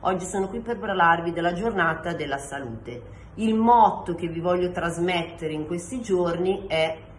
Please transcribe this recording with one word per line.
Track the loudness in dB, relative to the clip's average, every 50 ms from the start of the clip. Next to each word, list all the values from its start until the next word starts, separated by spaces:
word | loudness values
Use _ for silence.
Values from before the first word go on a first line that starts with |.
| 0
Oggi | 0 -2 -2 -4
sono | -4 -2 -2 -2
qui | -2 -4 -8
per | -4 -6 -6 -4
parlarvi | -2 -4 2 4 6 6 6 4 2 -2 -2
della | 0 0 0
giornata | 0 0 -2 -2 0 2 2 2 0 -2 -4 -6 -4
della | -4 -4 -4 -4
salute. | -6 -6 -8 -8 -8 -8 -8 -10 -10 -10 -12 -12 -12 -14 -16 -18 -18 -18 -16 -8
Il | -2 0 2 2
motto | 4 6 6 8 8 8 6 6 0 -4 -6 -6
che | -4 -4
vi | -4 -4 -2
voglio | 0 2 2 2 2 0
trasmettere | -2 -2 -2 -2 -2 0 0 0 0 0 -2 -4 -8 -6 -6 -4
in | -4 -4 -4
questi | -4 -4 -6 -6 -6 -8 -8
giorni | -2 0 0 2 2 0 0 0 0 0 0 -2 -2
è | -2 0 0 2 0 0 -6 -10 -18 -20